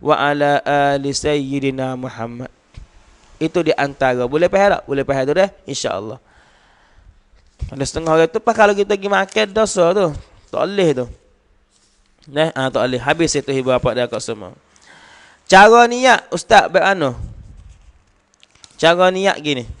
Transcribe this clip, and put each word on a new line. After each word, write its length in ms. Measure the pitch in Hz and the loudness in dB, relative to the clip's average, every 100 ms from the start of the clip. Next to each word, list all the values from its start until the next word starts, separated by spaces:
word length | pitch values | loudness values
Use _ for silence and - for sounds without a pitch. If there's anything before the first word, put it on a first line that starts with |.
wa 140 | 127 151 | 0 0
ala 480 | 143 147 143 143 | 0 0 0 0
ali 480 | - 143 139 139 139 | 0 0 0 -2 -4
sayyidina 800 | 135 147 147 135 139 135 131 131 127 | -4 -2 -4 -4 -4 -4 -4 -8 -8
Muhammad. 500 | 127 - 113 120 127 _ _ - - _ _ _ _ - | -12 -10 -12 -12 -16 _ _ -20 -20 _ _ _ _ -8
Itu 260 | 160 175 | -4 -2
di 140 | 156 - | -2 -2
antara. 500 | 139 139 131 123 123 | -2 -2 -2 0 -2
Boleh 220 | 147 175 | 0 0
faham 320 | 196 202 175 | 2 2 0
tak? 20 | - | -2
Boleh 160 | 139 | -4
faham 200 | 135 139 131 | -2 -2 0
tu 60 | 156 | 0
dah? 140 | 196 - - | 0 -4 -14
InsyaAllah. 520 | 139 117 98 107 123 _ _ _ _ _ _ _ _ - _ _ _ _ _ - | -8 -6 -6 -8 -16 _ _ _ _ _ _ _ _ -20 _ _ _ _ _ -12
Ada 120 | 143 135 | -8 -8
setengah 240 | - 160 160 | -6 0 2
orang 80 | 165 | 2
tu, 140 | 220 | 0
pas 100 | 220 220 | -2 4
kalau 160 | 208 | 4
kita 240 | 202 202 208 | 4 0 -2
pergi 100 | 196 | 0
makan, 400 | 196 190 220 214 | -2 0 -2 -2
dosa 320 | 196 214 196 170 | 0 -2 2 2
tu. 140 | 196 180 143 - - _ | 2 -2 -4 -14 -20 _
Tak 160 | - 170 | -4 -4
boleh 260 | 202 175 | 0 0
tu. 140 | 127 120 110 _ _ _ _ _ _ _ _ _ _ - | 0 -6 -12 _ _ _ _ _ _ _ _ _ _ -10
Nah, 260 | 143 160 | -4 -4
ha, 160 | 135 131 | -2 -4
tak 160 | 123 | -2
boleh. 160 | 123 127 | -2 -2
Habis 380 | 127 156 165 147 | -2 0 0 -2
itu 160 | 135 | -4
ibu 180 | 135 127 | -4 0
bapa 240 | 123 123 117 | 0 0 -2
dia 160 | 120 | -4
kat 80 | 110 | -6
semua. 320 | - 107 92 - _ _ _ - - - - _ _ | -8 -12 -12 -20 _ _ _ -20 -20 -20 -20 _ _
Cara 400 | 190 208 233 240 | 8 10 8 6
niat, 400 | 240 254 226 - 170 | 4 2 2 0 -10
ustaz, 320 | - 214 147 | 4 4 4
baik 160 | 180 | 0
anu? 320 | 180 190 143 120 - - - - - - - _ _ _ _ _ _ _ - _ | 0 0 -2 -4 -14 -16 -20 -20 -20 -20 -20 _ _ _ _ _ _ _ -20 _
Cara 320 | 156 175 185 | 2 4 2
niat 320 | 185 196 - | 2 -2 -2
gini. 240 | 151 135 113 - | -4 -4 -6 -16